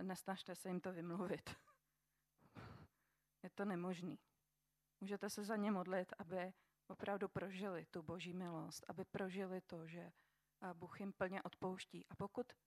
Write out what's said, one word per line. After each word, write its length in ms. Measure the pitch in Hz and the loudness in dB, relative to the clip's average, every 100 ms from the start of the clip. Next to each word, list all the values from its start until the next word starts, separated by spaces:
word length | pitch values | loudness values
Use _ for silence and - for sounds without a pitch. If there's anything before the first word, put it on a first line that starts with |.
nesnažte 520 | 190 185 - 190 - | -2 -2 0 -2 -2
se 140 | 180 190 | -4 0
jim 120 | 180 | 2
to 120 | 185 | 2
vymluvit. 640 | 180 170 170 180 - - - - - _ _ _ _ _ _ - | -2 0 2 2 0 -2 -10 -14 -20 _ _ _ _ _ _ -16
<laughs> 360 | - - - - _ _ _ _ _ | -12 -10 -12 -16 _ _ _ _ _
Je 80 | 180 | -6
to 140 | - | 2
nemožný. 540 | 202 180 180 175 180 - _ _ _ _ _ _ _ - | 2 4 2 0 -2 -6 _ _ _ _ _ _ _ -8
Můžete 300 | 196 202 202 | -2 0 0
se 140 | 208 | 0
za 120 | 208 220 | 2 4
ně 140 | 208 | 6
modlit, 420 | 202 180 190 185 - | 6 6 2 2 -4
aby 340 | 175 185 185 - _ _ - | -2 0 0 -4 _ _ -12
opravdu 420 | 190 214 202 196 | -4 2 2 2
prožili 580 | - 180 185 202 175 160 | 0 -2 -2 0 -2 -2
tu 160 | 185 | -6
boží 320 | 156 170 175 | -4 -4 -2
milost, 500 | 175 180 160 165 - - | -2 -2 -2 -4 -6 -6
aby 160 | 165 | -4
prožili 560 | 190 - 190 185 190 185 | -2 0 0 0 0 -2
to, 260 | - 170 160 | -4 -8 -6
že, 260 | 170 175 - _ _ _ - | -8 -10 -14 _ _ _ -6
eh, 120 | 185 | -4
Bůh 260 | 170 175 - | -4 -6 -2
jim 120 | 196 | -2
plně 300 | - 185 196 | 4 2 2
odpouští. 640 | 180 - 185 185 - 175 - | -4 0 0 0 -4 -10 -8
A 60 | - | -4
pokud, 360 | 196 - 247 - | -2 0 -2 -4